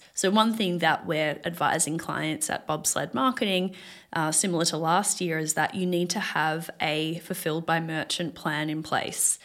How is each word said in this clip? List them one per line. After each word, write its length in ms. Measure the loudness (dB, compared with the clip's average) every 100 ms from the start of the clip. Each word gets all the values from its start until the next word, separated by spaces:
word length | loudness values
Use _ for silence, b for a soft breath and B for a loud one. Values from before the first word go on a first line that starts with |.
| B
So 160 | 0 4
one 240 | 6 4
thing 260 | 4 0 2
that 260 | 2 2 0
we're 340 | 0 0 -2 -6
advising 520 | 0 2 2 0 -2
clients 520 | -4 -4 -2 -2 -2
at 180 | -4 -2
Bobsled 460 | -2 0 -2 -2
Marketing, 600 | 0 0 2 0 0 0 -6 B B B
uh, 200 | -2 0
similar 340 | 2 2 2 2
to 120 | 0
last 420 | 2 4 2 0
year, 200 | 0 -2
is 160 | 0 0
that 180 | 0
you 120 | 2 2
need 240 | 2 2
to 80 | 0
have 500 | -2 0 0 0 -6 -4
a 400 | -2 0 -2 -4
fulfilled 460 | -6 -4 -2 -2 0
by 140 | 0
merchant 560 | 0 -4 -2 -2 -4 -4
plan 340 | -4 -2 -2
in 140 | -2
place, 560 | -2 -2 -2 0 0 0